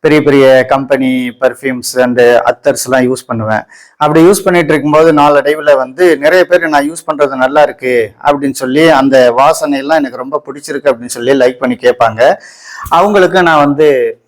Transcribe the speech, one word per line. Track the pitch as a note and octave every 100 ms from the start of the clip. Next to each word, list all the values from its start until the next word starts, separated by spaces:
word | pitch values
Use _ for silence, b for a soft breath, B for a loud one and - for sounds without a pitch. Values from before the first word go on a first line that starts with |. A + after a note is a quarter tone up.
பெரிய | D#3 D3+
பெரிய | C#3+ C#3+ C3 C3 B2+
கம்பெனி | C#3 C3+ C3+ C3 B2+ B2 A2+
பர்ஃப்யூம்ஸ் | C3 B2 C3+ B2 A2+ B2+
and | B2 A#2+
அத்தர்ஸ் | A#2+ A#2+ A#2+ - C#3+ C3 B2
எல்லாம் | B2+ B2+
யூஸ் | B2+ -
பண்ணுவேன். | A#2 A2 G#2+ - b b b
அப்படி | D3+ D#3
யூஸ் | E3 G3
பண்ணிட்டு | G3 F3 D3+
இருக்கும்போது | D#3 C#3+ D3+ E3
நாளடைவுல | D3+ D3 C#3+ C#3 D#3 D3+ C#3
வந்து | B2+ C3 F3+ C#3+
நிறைய | D3 F3+
பேர் | E3+ F3+ E3
"நான் | D3 C#3+
யூஸ் | E3 -
பண்றது | D3 C#3+ C3
நல்லா | C3 D3
இருக்கு" | C#3+ B2+ C3 B2 G#2+ -
அப்படின்னு | C#3+ C#3+ C#3
சொல்லி, | B2 B2+ C3+ E3
அந்த | D3 C#3 C3 B2
வாசனை | A#2 C#3+ D#3 D#3 C#3+
எல்லாம் | C#3 D#3+
எனக்கு | C3+ B2+
ரொம்ப | B2+ D3 -
பிடிச்சிருக்கு | C#3 - C#3+
அப்படின்னு | C#3+ A#2+ B2
சொல்லி | B2 A#2+
லைக் | C#3 B2+ B2+
பண்ணி | C3 A#2+
கேட்பாங்க. | B2 A#2+ A#2 A2 C3+ G3+ B B B B B
அவங்களுக்கு | E3+ G3 G3+ F3+ F#3
நான் | E3+ D#3
வந்து | C#3+ C#3+ D3+ C3 A#2 -